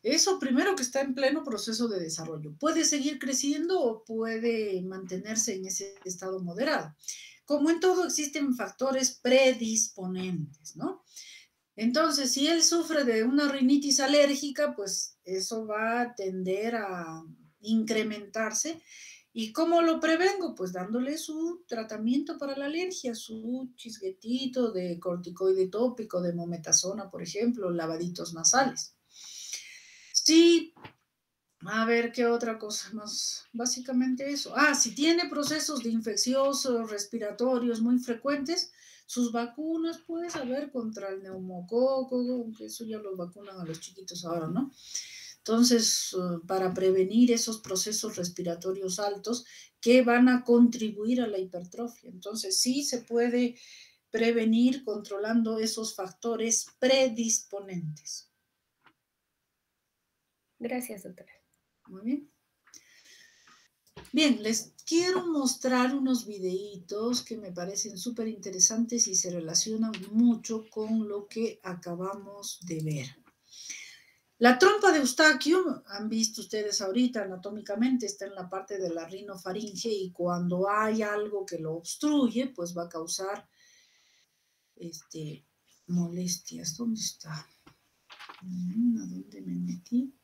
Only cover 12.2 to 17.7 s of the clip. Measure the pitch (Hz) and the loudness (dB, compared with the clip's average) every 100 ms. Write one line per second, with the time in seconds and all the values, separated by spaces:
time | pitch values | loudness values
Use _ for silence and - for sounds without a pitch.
12.2 | 262 269 294 330 320 339 320 311 254 226 | 0 2 2 4 4 4 2 2 2 2
13.2 | 233 285 285 277 254 285 285 285 277 294 | 4 4 2 4 4 4 4 2 6 6
14.2 | 285 277 294 269 294 247 196 - - _ | 6 4 -2 -2 -2 -2 -6 -6 -8 _
15.2 | 180 190 190 226 214 214 226 240 233 - | -6 -6 -4 -6 -4 -2 0 0 -2 -4
16.2 | 190 185 185 196 220 233 202 180 165 160 | -6 -4 -2 0 0 -2 -4 -6 -8 -12
17.2 | 165 - _ _ 208 | -14 -20 _ _ 0